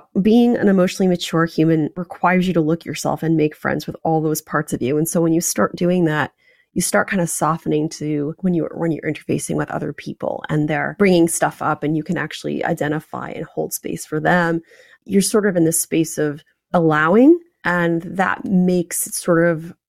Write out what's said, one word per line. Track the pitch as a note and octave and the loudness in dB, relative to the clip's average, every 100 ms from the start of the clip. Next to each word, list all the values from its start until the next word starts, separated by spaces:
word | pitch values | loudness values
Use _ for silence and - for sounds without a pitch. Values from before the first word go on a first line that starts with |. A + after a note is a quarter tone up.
| - - | 0 0
Being | G3 A#3 A#3+ A#3+ | 4 6 4 4
an | G3+ | 4
emotionally | F#3+ F#3 - F#3 | 4 2 2 0
mature | F3 - D#3+ | 0 -2 0
human | E3 - D#3+ D#3+ D3+ | 0 2 2 2 0
requires | - F3 - F3 F3+ F#3 | -6 -12 -2 2 2 2
you | |
to | E3+ | 0
look | D3+ E3+ - | 0 -2 -4
yourself | D3+ D3+ D3 | -6 -4 -2
and | D#3+ D#3+ | 0 2
make | D3+ | 2
friends | - C3+ C#3 D#3 | 0 -4 -4 -6
with | - | -6
all | E3 D#3+ | -2 0
those | D#3 D#3 | 0 -4
parts | - D3+ D#3 | -4 -4 -4
of | C#3+ | -4
you. | A#2+ D3+ | -2 -2
And | D#3+ | 0
so | F3 | 0
when | E3 | 2
you | E3 | 0
start | - - G3 - | 0 -2 -2 0
doing | F3 F3+ E3 | 0 2 2
that, | D3+ C3+ _ _ _ _ | 0 -4 _ _ _ _
you | - | -6
start | - G3+ - | -2 0 0
kind | F#3+ | -2
of | E3+ | -2
softening | - D#3 E3 D#3+ D3+ D#3 | -2 -2 -2 -2 -2 -2
to | - D3+ D3 C#3+ D#3+ | -4 -4 -4 -4 -4
when | F#3 | -2
you're, | F3 D3+ - | 0 -2 -4
when | E3 | -4
you're | D3 | -2
interfacing | D#3 D3 - D3 - D3+ | -4 -6 -4 -4 -2 -4
with | D3 | -4
other | D3+ D#3 | -6 -8
people | D3 - - - - - | -8 -12 -8 -6 -6 -4
and | D3+ D3+ | -2 0
they're | D3+ C#3+ D#3 | -2 -4 2
bringing | G3+ F3+ E3 | 4 6 4
stuff | - D3+ - | 2 -2 -2
up | D3 D3+ | -4 -2
and | D3 D#3+ | -2 -2
you | |
can | D3+ D#3 | -2 -4
actually | D#3 - D3+ D3 | -6 -8 -8 -4
identify | - E3+ D3 D3+ - B2+ - | -4 -2 -2 -4 -6 -12 -10
and | - | -12
hold | E3+ - - | -10 -6 -6
space | - - E3 - | -8 -8 -10 -8
for | D#3 | -4
them. | D#3 F3 E3+ E3+ - - _ _ | 2 2 2 -2 -6 -20 _ _
You're | - G3 | -2 0
sort | F#3 A3 G3+ | 2 2 2
of | F3 | 2
in | |
this | D#3+ E3 | 2 0
space | - D#3+ D#3+ - | -2 -2 -2 -2
of | D3+ D3 - _ _ | -4 -4 -12 _ _
allowing, | F3+ D#3+ D3+ D#3+ G3+ C4+ E4+ - _ | 2 2 4 4 6 6 6 0 _
and | - F3 E3+ E3 | -2 0 0 -2
that | F3 F3+ F#3+ - | -4 -2 -2 -2
makes | - F#3 F3+ F3+ F3 - - | 0 2 4 2 -2 -6 -6
it | |
sort | - - E3 E3+ | -4 0 2 2
of | D#3+ E3+ - | 0 -6 -18